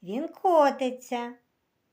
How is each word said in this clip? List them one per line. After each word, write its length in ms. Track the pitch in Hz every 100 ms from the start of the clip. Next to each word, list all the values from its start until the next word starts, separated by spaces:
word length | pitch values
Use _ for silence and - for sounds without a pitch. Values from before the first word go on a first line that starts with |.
він 260 | 175 233 320
котиться. 1040 | - 381 330 285 269 254 247 - 240 240 247 _ _ _ _ _